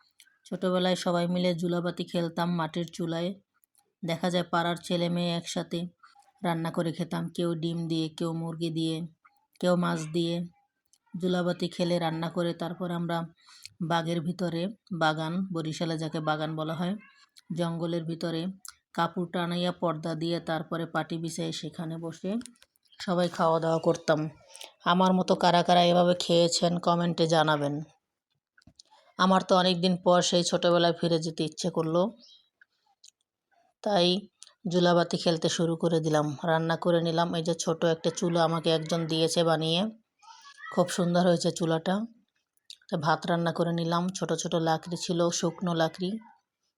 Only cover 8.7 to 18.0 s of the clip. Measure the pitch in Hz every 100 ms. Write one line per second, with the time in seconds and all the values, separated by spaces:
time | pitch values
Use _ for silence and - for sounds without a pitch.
8.7 | 160 160 160 170 _ _ _ _ - 180
9.7 | 175 175 170 156 170 170 170 175 _ _
10.7 | _ _ _ _ 175 180 180 175 175 175
11.7 | - 175 175 160 160 165 180 175 165 165
12.7 | 175 180 175 170 170 165 - _ - -
13.7 | - 160 170 160 170 165 175 175 165 185
14.7 | 226 - 165 160 156 160 180 190 165 156
15.7 | 151 170 156 160 165 151 151 156 156 156
16.7 | 160 180 214 - _ _ _ - 165 170
17.7 | 165 170 170